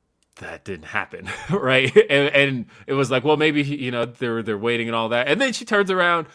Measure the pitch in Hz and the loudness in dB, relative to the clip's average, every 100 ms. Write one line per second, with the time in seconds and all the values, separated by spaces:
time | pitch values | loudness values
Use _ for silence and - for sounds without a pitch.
0 | _ _ _ - - 82 - 90 78 107 | _ _ _ -20 -16 -14 -12 -12 -8 -8
1 | 92 87 92 - - 196 127 131 131 208 | -8 -10 -12 -12 -4 -2 2 2 4 4
2 | - 143 143 147 139 131 - - - 139 | 6 4 4 4 2 0 -8 -12 -4 -2
3 | 131 127 139 151 156 147 139 143 127 120 | 0 0 2 2 2 0 -2 -4 -4 -4
4 | 120 120 123 113 110 104 113 117 117 117 | -6 -4 -4 -4 -4 -2 -2 -2 -2 -2
5 | 113 120 135 160 269 226 233 208 190 185 | 0 0 0 0 0 -4 -2 0 2 2
6 | 175 170 156 | 2 0 -2